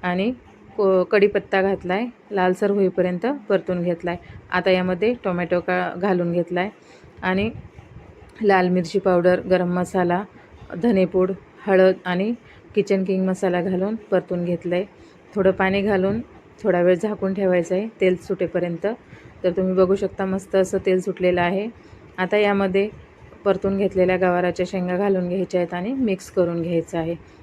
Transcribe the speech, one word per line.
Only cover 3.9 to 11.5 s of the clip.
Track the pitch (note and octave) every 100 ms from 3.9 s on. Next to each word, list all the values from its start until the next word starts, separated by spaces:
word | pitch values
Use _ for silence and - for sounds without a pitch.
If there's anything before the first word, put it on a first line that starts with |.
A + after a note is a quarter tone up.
| E3+ F3+
आहे. | E3+ - - -
आता | F3+ F#3
यामध्ये | F#3 F3+ F3+ G#3+ B3
टोमॅटो | G3 F3 F3 F3+
का-, | E3+ F3+ F3+ F3+
घालून | G3+ F3+ F3
घेतला | E3+ E3+ F3
आहे | G3 - - - - -
आणि | F#3 F#3 A3 - - - - - - - - -
लाल | G#3+ F#3+ F3+
मिरची | F3+ E3+ G3
पावडर, | F#3+ F3+ F3+ F3+
गरम | - F3+ F3
मसाला, | F3+ F3 F#3+ F3 F3 G#3 - - - - F3+
धनेपूड, | A#3 F#3+ F#3 F#3 F#3 F#3 -